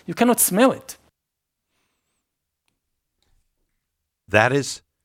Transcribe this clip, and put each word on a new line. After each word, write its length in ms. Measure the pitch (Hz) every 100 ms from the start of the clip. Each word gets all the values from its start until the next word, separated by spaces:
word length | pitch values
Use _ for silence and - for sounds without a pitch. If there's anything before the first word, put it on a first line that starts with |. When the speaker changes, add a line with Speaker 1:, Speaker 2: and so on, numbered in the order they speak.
| -
Speaker 1:
You 80 |
cannot 260 | 170 240 233
smell 320 | - 180 262
it. 260 | 123 - - _ _ _ _ _ _ _ _ _ _ _ _ _ _ _ _ _ _ _ _ _ _ _ _ _ _ _ _ _ _ _ _ -
Speaker 2:
That 240 | 104 120
is 300 | 139 131 - _ _